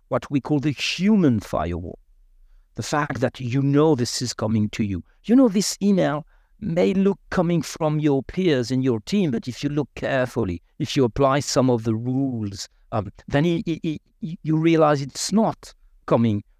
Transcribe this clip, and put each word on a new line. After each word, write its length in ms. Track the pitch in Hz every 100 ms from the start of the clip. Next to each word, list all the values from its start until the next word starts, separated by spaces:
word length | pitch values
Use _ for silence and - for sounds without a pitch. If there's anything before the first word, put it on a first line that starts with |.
| _
what 220 | 127 -
we 100 | 139
call 180 | - 147
the 120 | 147
human 680 | 135 - - 190 220 156 113
firewall. 600 | - - 85 87 87 - _ _ _ _ _ - _ -
The 60 |
fact 380 | - 151 147 123
that 200 | 123 -
you 200 | 123 135
know 340 | 139 143 160
this 280 | 131 120 -
is 100 | 123
coming 380 | - 110 110 107
to 120 | -
you. 220 | 104 90 - _
You 120 | - 247
know, 120 | 247
this 280 | 196 - -
email 440 | 196 190 151 151 - _ _ _
may 340 | 208 165 196
look 240 | 196 196 196 -
coming 300 | - 170 170
from 400 | - - 156 151
your 220 | 151 135
peers 480 | - - 185 131 117
in 120 | 131
your 180 | 131 113
team, 300 | - 208 170
but 180 | 113 127
if 140 | -
you 60 | 143
look 200 | 147 131 -
carefully, 640 | 123 135 127 123 98 85 - -
if 180 | 156 143
you 80 |
apply 360 | 123 - 139 143
some 280 | - 147 131
of 160 | 120
the 100 | 117
rules, 720 | 110 120 131 139 117 104 98 - _ _
um, 200 | 117 101 - -
then 160 | 139
y-, 180 | 170 165 -
y-, 320 | 156 165 151 - _
y-, 160 | 165 175
you 140 | 147 156
realize 460 | 165 160 151 147
it's 280 | 139 - -
not 440 | 196 196 - - - _ _ -
coming 360 | 135 117 104 -